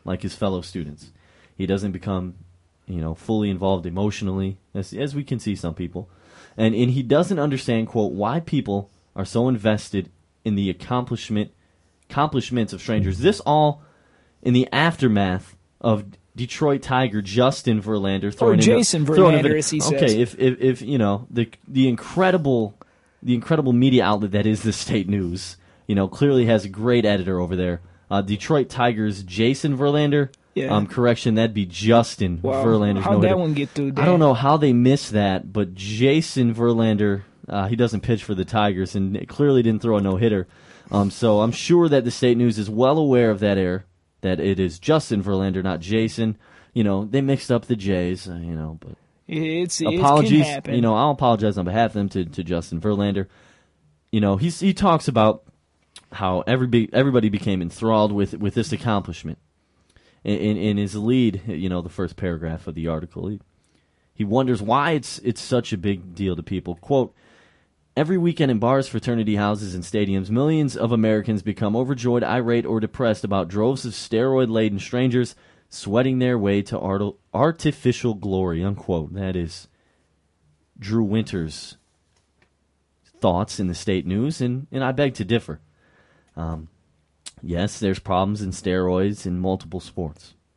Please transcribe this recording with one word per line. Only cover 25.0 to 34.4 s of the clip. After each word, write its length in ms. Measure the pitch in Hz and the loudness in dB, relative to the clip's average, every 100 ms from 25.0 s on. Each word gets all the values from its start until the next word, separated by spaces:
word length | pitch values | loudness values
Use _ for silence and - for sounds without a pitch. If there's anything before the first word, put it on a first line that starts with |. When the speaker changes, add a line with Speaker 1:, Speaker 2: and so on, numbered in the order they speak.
| 92 | 0
Speaker 1:
News, 480 | 101 87 92 - - _ _ - | -2 -2 -6 -10 -18 _ _ -4
you 80 | |
know, 140 | 101 98 | -2 -2
clearly 380 | - 143 131 117 | 0 2 4 4
has 180 | 110 | 2
a 40 | 98 | 0
great 360 | 98 117 120 | -4 2 2
editor 340 | 107 101 90 90 | 4 0 0 -2
over 160 | 87 92 | -2 -2
there. 240 | 90 85 - _ - | -2 -4 -8 _ -4
Uh, 100 | 101 | -2
Detroit 480 | 98 107 - 151 123 | -2 -4 0 0 0
Tigers 540 | - 120 110 107 98 | 0 0 0 -2 -4
Jason 540 | 92 92 117 139 151 131 | -6 0 0 2 -2 0
Verlander. 540 | 143 147 147 147 135 _ _ | 2 2 2 2 0 _ _
Speaker 2:
Yeah. 120 | - 135 | -6 0
Speaker 1:
Um, 120 | 107 101 | 0 0
correction, 500 | - 120 113 123 110 | 2 2 2 2 2
that'd 180 | 113 | 2
be 100 | 107 | 0
Justin 760 | 92 85 107 117 110 - 95 87 | -4 0 4 4 4 0 -2 -2
Speaker 2:
Wow. 200 | 90 135 | -2 0
Speaker 1:
Verlander's 420 | 120 110 104 98 | 2 4 4 2
Speaker 2:
How'd 100 | 139 | 2
Speaker 1:
no-hitter. 140 | 208 185 | 4 4
Speaker 2:
that 100 | 185 | 4
one 160 | 160 | 0
get 160 | 143 139 | -2 -4
through, 220 | - 139 | -4 -2
Dan? 100 | 135 | 2
Speaker 1:
I 40 | 156 | 4
don't 120 | 180 | 6
know 140 | 147 | 4
how 240 | 120 | 4